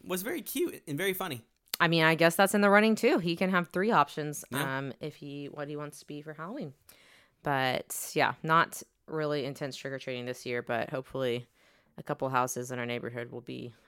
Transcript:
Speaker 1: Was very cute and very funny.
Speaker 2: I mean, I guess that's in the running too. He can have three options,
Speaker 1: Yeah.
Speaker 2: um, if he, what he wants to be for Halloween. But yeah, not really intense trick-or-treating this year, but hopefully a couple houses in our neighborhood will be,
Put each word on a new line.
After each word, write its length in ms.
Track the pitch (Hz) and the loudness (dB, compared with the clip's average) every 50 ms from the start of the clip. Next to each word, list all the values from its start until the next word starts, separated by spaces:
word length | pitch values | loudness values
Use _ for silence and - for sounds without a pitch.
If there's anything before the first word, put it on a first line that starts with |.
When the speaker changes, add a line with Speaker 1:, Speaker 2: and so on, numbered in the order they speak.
| - | -8
Speaker 1:
Was 160 | 180 180 180 | -6 -6 -6
very 200 | 190 233 - 285 | -4 -6 -6 -6
cute 400 | - - - 277 349 - - - - | -8 -6 -4 -4 -4 -4 -4 -8 -8
and 100 | 165 139 | -6 -4
very 160 | 151 190 196 185 | -2 -2 -2 -2
funny. 280 | - 190 185 123 113 - _ _ _ _ _ - - | -2 -4 -6 -8 -10 -12 _ _ _ _ _ 0 2
Speaker 2:
I 60 | 170 165 | 4 4
mean, 140 | 170 165 160 | 6 6 6
I 120 | 160 160 | 6 6
guess 200 | 151 165 170 - | 6 6 6 6
that's 180 | - 196 190 - | 6 4 4 6
in 60 | 208 | 4
the 80 | 208 202 | 6 8
running 260 | 196 208 214 220 214 | 8 8 8 6 4
too. 240 | - 226 262 349 240 | 4 4 4 4 4
He 160 | 165 175 170 | 2 0 0
can 120 | - 196 185 | 0 0 2
have 180 | 190 180 170 - | 2 2 0 0
three 220 | - 180 196 226 | -2 -2 2 4
options, 520 | 220 151 147 - - 156 147 151 147 - - - | 4 4 4 4 0 -6 -6 -6 -8 -10 -10 -8
Speaker 1:
Yeah. 260 | - 143 143 135 135 135 | -4 -4 -2 -2 -4 -4
Speaker 2:
um, 140 | 139 135 - - | -6 -8 -8 -10
if 140 | 160 151 - | -10 -12 -10
he, 320 | - 147 143 143 143 143 | -12 -14 -12 -10 -10 -10
what 200 | - - 147 147 147 | -10 -10 -10 -10 -8
he 60 | 151 | -8
wants 220 | 147 147 147 147 - | -10 -10 -12 -14 -16
to 60 | - | -16
be 160 | - 147 147 | -14 -12 -12
for 120 | 147 156 151 | -12 -14 -14
Halloween. 400 | 151 160 185 247 302 - 139 - _ _ - - _ _ _ - _ _ _ _ _ - | -12 -12 -12 -10 -10 -10 -12 -12 _ _ -20 -20 _ _ _ -20 _ _ _ _ _ -2
But 680 | 147 139 135 131 131 - - - - - - - - - | -2 0 2 2 0 0 -2 -4 -6 -8 -8 -8 -2 0
yeah, 200 | 151 131 - - - - | 2 2 2 0 -2 0
not 400 | 160 160 170 - - - - - _ _ _ _ | 4 4 4 4 4 -2 -10 -16 _ _ _ _
really 380 | - 160 156 151 147 151 147 123 | -8 -6 -4 -2 -2 -2 -2 -4
intense 300 | 139 135 - 147 135 127 | -4 -6 -6 -8 -8 -8
trick-or-treating 480 | - - 139 135 131 - 131 127 123 120 | -10 -10 -10 -10 -8 -8 -8 -8 -6 -6
this 200 | 123 123 - - | -8 -10 -8 -6
year, 160 | 127 120 120 | -6 -4 -4
but 280 | 117 - 120 113 - - | -4 -2 -2 -2 -2 -2
hopefully 580 | - 131 131 - - 135 131 123 117 120 120 - _ _ _ _ _ _ _ _ _ | -4 -8 -8 -6 -6 -2 -2 -2 -2 -4 -6 -10 _ _ _ _ _ _ _ _ _
a 60 | - - | -12 -8
couple 240 | - 147 - 139 131 | -8 -6 -4 -4 0
houses 420 | 131 123 127 127 - 123 123 131 | 0 0 0 0 -2 -6 -8 -6
in 80 | 127 123 | -6 -6
our 60 | 120 | -4
neighborhood 460 | 120 120 120 - 117 120 120 120 123 | -4 -6 -6 -6 -8 -8 -8 -10 -10
will 100 | 131 120 | -12 -14
be, 320 | 120 127 127 127 123 120 113 _ _ | -12 -12 -12 -10 -12 -14 -16 _ _